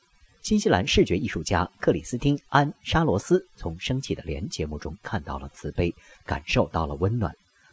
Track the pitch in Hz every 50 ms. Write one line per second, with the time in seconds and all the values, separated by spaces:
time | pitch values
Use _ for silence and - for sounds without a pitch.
0 | _ _ _ _ _ - _ _ - - 214 208 - 208 135 90 110 147 - 214
1 | 160 - 92 98 - - - 87 80 - 98 85 90 - _ - - 165 110 76
2 | - - 123 120 - 143 143 139 _ - - 143 143 151 - _ - - - 165
3 | 170 139 90 98 - - 175 381 - _ _ - - 87 82 92 - - 127 131
4 | 139 - 135 - 73 76 71 71 98 165 - - 80 76 76 73 - 76 76 -
5 | - - - 92 73 - - 69 69 73 - - - 76 - - 87 85 - -
6 | - - - - - - - 71 - - - 127 92 - - 82 80 73 73 71
7 | 90 98 117 123 101 76 - _ _ _ _ _ _ _